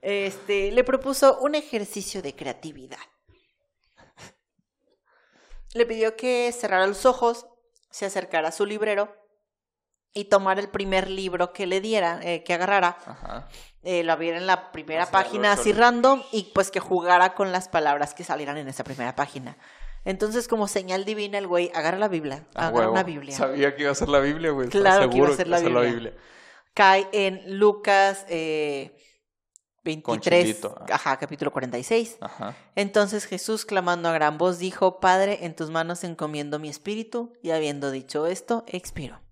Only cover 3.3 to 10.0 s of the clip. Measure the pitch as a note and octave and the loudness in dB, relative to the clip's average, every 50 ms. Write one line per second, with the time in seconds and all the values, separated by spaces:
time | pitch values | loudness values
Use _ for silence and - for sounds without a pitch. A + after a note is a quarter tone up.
3.3 | _ _ _ _ _ _ _ _ _ _ _ _ _ _ - _ _ _ - - | _ _ _ _ _ _ _ _ _ _ _ _ _ _ -20 _ _ _ -20 -20
4.3 | _ _ _ _ _ _ _ _ _ _ _ _ _ _ _ _ _ _ _ _ | _ _ _ _ _ _ _ _ _ _ _ _ _ _ _ _ _ _ _ _
5.3 | _ _ _ _ - - - - - A#3 A#3+ A#3 A3+ A3+ A3 A3+ A3 A3+ - B3+ | _ _ _ _ -20 -20 -20 -14 0 0 0 0 2 0 0 0 -2 -2 -2 -2
6.3 | B3 A#3+ A#3+ A#3+ A#3 - - G#3 F#3+ F#3 F#3+ G3 G3+ - - C4 B3 B3+ A#3+ A#3 | 0 0 0 -2 -2 -4 -4 0 2 2 2 2 0 4 4 4 4 4 2 0
7.3 | A#3 A#3 - - _ _ _ _ _ _ _ _ _ - - G3 F#3+ G3 F3+ F3 | 0 0 -10 -20 _ _ _ _ _ _ _ _ _ -8 -8 -6 -4 -6 -6 -2
8.3 | - E3 D#3 D#3+ E3 - G3+ G3+ G#3 G#3+ G#3 G#3+ G#3 G3+ G#3 G#3 - _ _ _ | -2 0 0 0 0 -2 -2 -2 -2 -4 -2 0 0 0 0 -2 -4 _ _ _
9.3 | _ _ _ _ _ _ _ _ _ _ _ _ _ _ | _ _ _ _ _ _ _ _ _ _ _ _ _ _